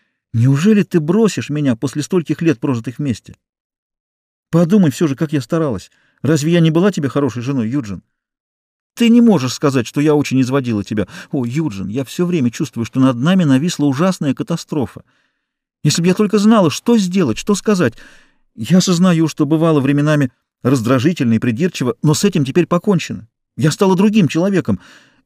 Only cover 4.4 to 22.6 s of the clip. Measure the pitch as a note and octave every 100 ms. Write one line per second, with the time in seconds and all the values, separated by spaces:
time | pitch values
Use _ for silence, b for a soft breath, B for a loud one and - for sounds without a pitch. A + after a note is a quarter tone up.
4.4 | - E3 E3 G#3+ E3 - E3 C3+ D#3 D3
5.4 | - E3 D3+ G2 - _ _ _ - D#3
6.4 | D3+ E3+ D#3+ D#3+ G3+ F#3 C#3 C#3+ C#3 B2
7.4 | A#2+ C#3 A2 C#3+ G#2+ F2+ _ _ _ _
8.4 | _ _ _ _ _ - A#3 A#3+ A#3 F3+
9.4 | B2+ - D3 C3+ A2+ D3 D3+ D3+ C#3 B2+
10.4 | B2 C#3 B2 G#2+ G2 G#2+ F#2+ B B D3
11.4 | A#2+ C#3 D#3 G2 F#2 A#2+ C3 - F3+ F3+
12.4 | A#2+ - D#3+ - A2+ C3 C3 A#2+ D3 F#3+
13.4 | D#3 C3 E3+ - D3 C3 F#3+ F3+ D3+ B2
14.4 | D3+ E3+ - D#3 A#2 - - _ _ _
15.4 | _ _ _ _ D3+ D#3 E3+ F3+ G#3+ G#3+
16.4 | G#3+ A3+ E3+ - - A#3 F#3 F#3 D3 G#2+
17.4 | - G3+ - G3 C3 - b b b b
18.4 | _ - A2 F3+ F#3 E3+ F#3 E3 D#3+ -
19.4 | C#3+ D#3 E3 D3+ C3 C#3+ D3 D3+ C3+ _
20.4 | _ _ B2+ C3+ A2 C3 C#3 F3 B2 A2+
21.4 | A#2+ A2 F3 - B2+ - D3 D3+ G3+ E3+
22.4 | C3 F3+